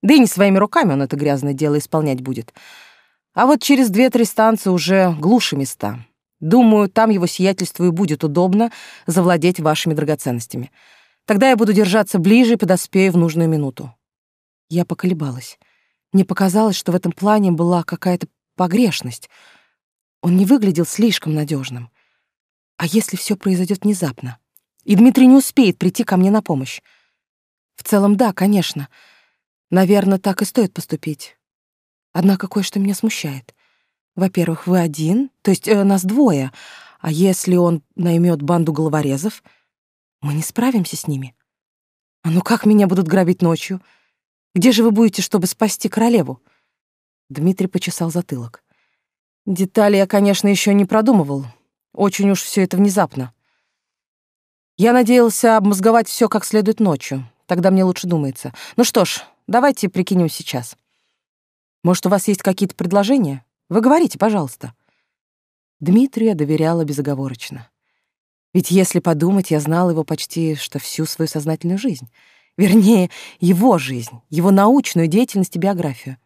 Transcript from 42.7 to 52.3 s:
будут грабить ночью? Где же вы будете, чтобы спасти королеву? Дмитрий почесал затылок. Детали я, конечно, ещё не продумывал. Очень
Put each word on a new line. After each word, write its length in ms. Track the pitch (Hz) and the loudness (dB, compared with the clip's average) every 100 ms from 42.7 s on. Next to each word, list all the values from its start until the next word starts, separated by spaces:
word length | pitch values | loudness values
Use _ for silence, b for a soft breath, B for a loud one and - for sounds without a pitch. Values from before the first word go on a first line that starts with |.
| 214 190 | 4 2
будут 200 | 185 160 | 0 0
грабить 360 | 190 175 180 | 0 0 0
ночью? 360 | 175 165 - 190 _ _ _ _ _ _ _ 185 | 0 -2 -6 -12 _ _ _ _ _ _ _ 0
Где 160 | 226 | 2
же 100 | 214 | 4
вы 80 | 233 | 2
будете, 320 | 208 226 - | 4 2 0
чтобы 240 | 185 208 180 | -4 -2 -4
спасти 420 | - 214 - 220 | -2 -4 -2 -6
королеву? 540 | - 226 233 131 131 _ _ _ _ _ _ _ _ _ | 0 2 2 0 -8 _ _ _ _ _ _ _ _ _
Дмитрий 380 | 135 165 185 185 | -4 -2 -2 -4
почесал 420 | 180 180 - 165 | -4 -8 -6 -6
затылок. 540 | 165 175 131 117 - _ _ _ _ _ _ _ _ - | -6 -6 -10 -12 -18 _ _ _ _ _ _ _ _ -8
Детали 520 | 180 185 - 208 202 | -4 -2 2 2 2
я, 100 | 190 | 2
конечно, 400 | 208 202 190 202 | 2 2 2 0
ещё 240 | 202 - | 0 2
не 140 | 202 196 | 2 2
продумывал. 600 | 220 220 220 143 139 131 _ _ _ _ | 2 2 2 0 -6 -10 _ _ _ _
Очень 380 | - 202 190 196 | -4 -4 0 0